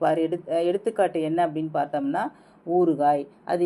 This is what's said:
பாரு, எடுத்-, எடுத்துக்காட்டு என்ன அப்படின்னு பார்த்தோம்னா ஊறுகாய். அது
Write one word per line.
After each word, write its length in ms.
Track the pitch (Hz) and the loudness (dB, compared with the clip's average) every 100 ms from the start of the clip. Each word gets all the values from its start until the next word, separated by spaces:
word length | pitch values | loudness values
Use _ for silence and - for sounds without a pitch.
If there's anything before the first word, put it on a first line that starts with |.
பாரு, 180 | 156 160 160 | 0 0 0
எடுத்-, 200 | 175 - 165 175 | -4 -4 -2 0
எடுத்துக்காட்டு 560 | 190 226 214 185 165 156 | -2 -2 0 0 0 -2
என்ன 100 | 165 170 | 0 0
அப்படின்னு 280 | 156 156 156 | -2 -4 -2
பார்த்தோம்னா 440 | 147 147 139 165 254 - - - 165 | -2 -2 -2 -4 -4 -8 -20 -14 -2
ஊறுகாய். 600 | 175 170 143 147 147 139 - - | 2 2 4 2 2 -2 -10 -4
அது 140 | 175 | 0